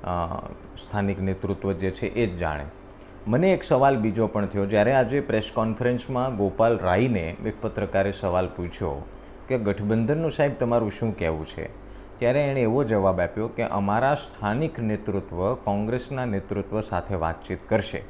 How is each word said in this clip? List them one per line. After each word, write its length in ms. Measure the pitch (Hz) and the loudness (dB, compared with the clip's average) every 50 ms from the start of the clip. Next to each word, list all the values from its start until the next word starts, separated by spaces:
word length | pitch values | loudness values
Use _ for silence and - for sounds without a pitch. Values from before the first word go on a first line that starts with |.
| - | -4
અ, 320 | - 90 87 85 82 - - - - - - - - - - | -2 -2 -2 -2 -2 -4 -6 -8 -10 -12 -14 -14 -16 -16 -16
સ્થાનિક 420 | - - - 104 98 98 98 95 | -14 -6 -2 0 0 0 0 0
નેતૃત્વ 540 | 95 95 95 92 - 95 98 - - 98 98 | 0 -2 -2 -2 0 -2 -2 0 0 -2 0
જે 180 | 85 95 95 | 0 0 -2
છે 160 | 92 - - 98 | -2 -2 -4 -4
એ 200 | - 107 120 104 | 0 0 0 0
જ 100 | 87 87 | 0 -2
જાણે. 260 | 87 80 76 73 73 73 - - - - - - - - - - - 107 | -2 -2 -2 -4 -6 -8 -12 -16 -18 -20 -20 -20 -20 -20 -18 -12 -4 0
મને 260 | 107 131 175 190 190 | 2 4 6 4 4
એક 100 | 165 - | 2 2
સવાલ 340 | - 160 131 135 139 139 127 | 2 4 6 6 6 4 4
બીજો 300 | 107 113 98 107 113 104 | 2 0 2 2 2 2
પણ 180 | - 107 104 | 2 0 -2
થયો. 200 | 98 - 101 98 | 0 0 0 0
જ્યારે 280 | 98 107 107 104 117 135 | 2 4 4 4 6 6
આજે 280 | 135 127 110 127 143 | 4 4 4 2 -2
પ્રેસ 300 | - - 113 110 104 - - | 0 2 0 0 0 0 -2
કોન્ફરન્સમાં 840 | 123 113 113 110 - 123 123 123 123 - - 131 123 127 131 127 101 | 0 0 0 0 0 2 2 2 0 -2 -4 -2 -2 0 0 0 2
ગોપાલ 400 | 101 98 95 - 113 117 120 98 | 0 0 4 4 4 4 4 4
રાયને 580 | - 92 90 98 120 131 120 95 82 80 90 - - | 4 4 4 4 4 4 2 0 0 -2 -6 -4 -4
એક 160 | 110 101 - | -6 -6 -4
પત્રકારે 500 | - 110 - - 98 95 - 98 98 101 | -6 -6 -2 -2 -4 0 2 2 2 2
સવાલ 360 | 98 - - 95 87 92 92 87 | 0 0 -2 0 2 2 2 0
પૂછ્યો 560 | - - 87 87 82 - 104 85 71 69 - - - - - - - - - - | -2 -6 -6 -6 -4 -4 -4 -2 -2 -4 -8 -12 -14 -16 -16 -16 -18 -18 -6 -2
કે 100 | 131 127 | -2 0
"ગઠબંધનનું, 760 | 110 101 101 98 101 104 113 113 113 110 147 156 165 156 | 2 0 0 0 0 2 2 2 4 2 2 2 2 -2
સાહેબ, 200 | - - 151 143 131 - | 2 2 2 2 2 0
તમારું 320 | 127 120 120 120 117 104 | 0 2 2 2 2 0
શું 260 | 101 - - 113 101 - | -2 -2 -2 -2 -2 0
કહેવું 280 | 87 82 80 78 80 | 0 0 0 -2 -4
છે?" 240 | - - - 80 - - - - - - - - - - - | -8 -8 -10 -10 -10 -10 -14 -16 -16 -16 -16 -16 -16 -10 -2
ત્યારે 240 | 123 117 127 143 147 | 0 2 2 4 2
એણે 180 | 139 139 135 | 2 2 2
એવો 220 | 123 110 110 131 143 | 2 4 4 2 2
જવાબ 380 | 110 110 104 95 95 92 90 | 4 4 4 4 4 4 4
આપ્યો 260 | 87 85 - - 107 120 | 0 0 0 -2 -4 -4
કે 160 | - - 117 | -2 -4 -4
"અમારા 520 | - - 101 98 101 104 113 123 135 147 | -2 0 0 0 2 2 2 4 2 2
સ્થાનિક 640 | 143 - - - - 104 101 107 123 156 160 - - | 0 -2 -10 -12 -4 -2 0 0 0 0 -2 -2 -2
નેતૃત્વ 760 | 117 107 107 104 107 - 98 98 92 - - 85 90 101 127 | -2 0 0 -2 -2 -2 -2 -2 -2 -4 -4 -2 0 0 0
કોંગ્રેસના 720 | 131 - - 101 101 107 107 117 127 127 - 139 131 127 | 0 -2 -2 0 0 0 0 -2 -2 -4 -4 -6 -4 -2
નેતૃત્વ 560 | 123 104 98 92 - 101 104 95 - - 107 | -2 -2 -2 -2 -2 -4 -4 -4 -2 -2 -4
સાથે 340 | 107 - - 90 87 - 101 | -2 -2 -2 -4 -2 -2 -2
વાતચીત 440 | 87 80 80 82 - - - 92 90 - - | -2 0 -2 -2 -4 -6 -8 -8 -8 -2 0
કરશે." 340 | 110 110 98 - - - - - | 0 2 2 0 -6 -8 -10 -8